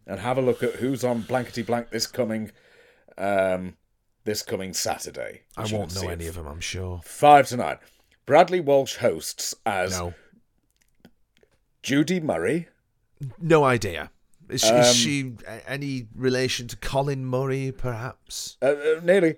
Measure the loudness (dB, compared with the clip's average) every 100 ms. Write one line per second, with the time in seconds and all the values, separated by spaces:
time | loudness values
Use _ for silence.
0 | -12 -6 -2 0 0 0 -4 -2 -4 -2
1 | -2 -2 -2 -4 -4 -8 -4 -4 -4 -6
2 | -4 -4 -2 -4 -8 -14 _ _ _ _
3 | _ -6 0 2 2 0 -6 -14 _ _
4 | _ _ -6 -6 -6 -8 -6 -6 -6 -6
5 | -8 -10 -12 -14 _ -10 -6 -4 -6 -6
6 | -6 -8 -8 -10 -12 -10 -8 -6 -8 -10
7 | -12 4 8 8 8 -2 -4 -6 _ _
8 | _ _ 4 6 6 2 2 2 2 0
9 | 0 0 -6 -8 -10 -6 -4 -2 -2 -2
10 | -6 -10 _ _ _ _ _ _ _ _
11 | -20 _ _ _ _ _ _ _ 0 0
12 | 2 0 -2 -2 -2 -2 -6 _ _ _
13 | _ _ -14 -6 4 6 6 2 -2 -6
14 | -10 _ _ _ -8 2 6 8 6 6
15 | 2 -2 -6 -12 -16 -16 -10 -8 -6 -8
16 | -10 -2 0 2 0 -2 -8 -8 -2 -2
17 | -2 -4 -4 -2 -2 -4 -6 -6 -6 -6
18 | -10 -14 -14 -12 -12 -2 0 2 0 0
19 | 2 4 4